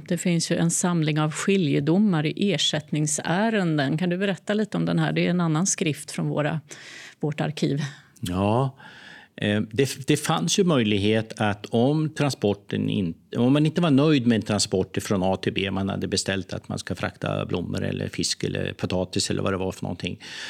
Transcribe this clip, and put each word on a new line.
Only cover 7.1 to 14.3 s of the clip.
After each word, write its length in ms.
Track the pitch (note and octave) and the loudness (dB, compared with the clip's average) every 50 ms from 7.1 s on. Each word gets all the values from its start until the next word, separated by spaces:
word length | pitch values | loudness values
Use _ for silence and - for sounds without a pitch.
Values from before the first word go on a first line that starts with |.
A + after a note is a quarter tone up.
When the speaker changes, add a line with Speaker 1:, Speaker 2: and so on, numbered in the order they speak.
| - - | -10 -6
Speaker 1:
vårt 200 | - D3 D3 - | -4 -4 -2 -2
arkiv. 400 | D3+ D3+ D3 - E3+ C#3+ C#3 D3 D3 C#3 - - - _ _ - | -4 -4 -2 -2 -2 0 0 -2 -4 -6 -8 -14 -20 _ _ -10
Speaker 2:
Ja, 560 | - F2 F2 F#2 G2 G#2 A2 B2+ C#3 C3 - - - - - - - - - - - _ _ | -6 -4 -2 0 2 2 2 2 0 0 -4 -8 -20 -20 -20 -20 -20 -20 -20 -20 -20 _ _
eh, 240 | - G#2 G#2 G#2 G#2+ | -4 -2 0 0 0
det, 460 | - - - C3 C#3 C3 - - C3 | -2 -2 0 0 0 0 0 -8 0
det 100 | - D3+ | 0 0
fanns 420 | C#3 - - D#3+ E3 E3+ E3+ - G#3 | 0 2 0 0 0 0 0 2 2
ju 60 | F#3+ | 4
möjlighet 760 | F3+ D3+ B2+ A2+ G#2 G#2+ G2 G2 G#2+ A2 A2 G#2+ - - - | 4 4 4 4 4 2 2 2 2 2 2 0 -2 -4 -2
att 260 | A2 G#2 G2+ - - | 0 0 0 -2 -6
om 440 | - - A2+ A#2+ C#3 D3+ D#3 D#3 D3 | -2 0 2 2 4 2 0 -2 -2
transporten 800 | D#3 - D3 C#3 - - - G#2 G2 - - - A2 G#2 G#2 G#2 | -2 -2 -2 -2 0 0 0 0 0 0 -4 -6 -4 -2 -2 0
in-, 240 | G#2+ G#2+ F#2 E2 E2 - _ _ - | 0 0 -2 -2 -4 -8 _ _ -2
om 160 | - A#2+ B2+ C#3 | 2 4 4 4
man 140 | D3 D3+ | 4 4
inte 140 | D#3 - F#3 | 2 2 2
var 100 | F3 D#3+ | 2 4
nöjd 360 | C3+ C3 D3 D#3+ D3+ C3+ A2+ | 4 6 6 6 4 4 4
med 100 | A#2+ | 4